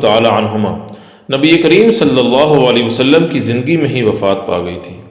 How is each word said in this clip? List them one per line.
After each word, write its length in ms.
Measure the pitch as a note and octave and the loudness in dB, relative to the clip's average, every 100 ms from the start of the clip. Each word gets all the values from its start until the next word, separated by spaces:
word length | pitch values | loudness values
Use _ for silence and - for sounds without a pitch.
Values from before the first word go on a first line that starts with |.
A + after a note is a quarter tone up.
تعالی 280 | A2+ A2 A2+ | 2 2 2
عنہما 480 | G#2 G#2+ G#2+ G2+ E2+ - - - - _ C3+ | 0 -2 -4 -4 -6 -12 -20 -20 -20 _ -2
نبی 200 | D3+ E3 | 2 2
کریم 320 | E3 F3 A3+ | 4 4 4
صلی 300 | - D3+ B2+ | 2 0 2
اللہ 340 | A#2+ B2+ D3+ D3+ B2+ | 2 2 2 2 2
علیہ 140 | A#2+ | 2
وسلم 440 | A#2 A2+ C3 D#3 E3 | -2 -2 2 2 2
کی 120 | C#3 | -2
زندگی 380 | A2 A#2+ B2+ E3 | -4 -4 -2 -2
میں 120 | C#3+ | -2
ہی 140 | C3 | -2
وفات 440 | A2 G2+ G2 G2 - | -2 -2 -2 -2 -4
پا 120 | F2+ | -6
گئی 160 | F2 F2 | -6 -10
تھیں 180 | - F2+ - | -14 -18 -20